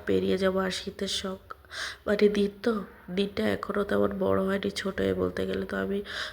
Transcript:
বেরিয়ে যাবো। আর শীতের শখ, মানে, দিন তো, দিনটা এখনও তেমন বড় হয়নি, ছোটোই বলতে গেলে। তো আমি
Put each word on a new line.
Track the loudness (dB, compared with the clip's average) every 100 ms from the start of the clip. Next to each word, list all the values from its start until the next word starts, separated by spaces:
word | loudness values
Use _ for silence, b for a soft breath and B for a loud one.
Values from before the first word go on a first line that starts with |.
| 2
বেরিয়ে | 2 4 2
যাবো। | 2 2
আর | -2
শীতের | -4 -8 -6 -4
শখ, | -4 -4 -8 -12 -18 -14 B B B -2
মানে, | 4 6
দিন | 6 0 0
তো, | -2 -2 -4 -14 -4
দিনটা | -2 0 0 0
এখনও | 0 -2 -2
তেমন | 0 2 2 2
বড় | 2 2
হয়নি, | 2 0 -2
ছোটোই | -2 -4 0 0
বলতে | 2 0 0 -2
গেলে। | -2 -4
তো | -4
আমি | -2 -2 -4 B B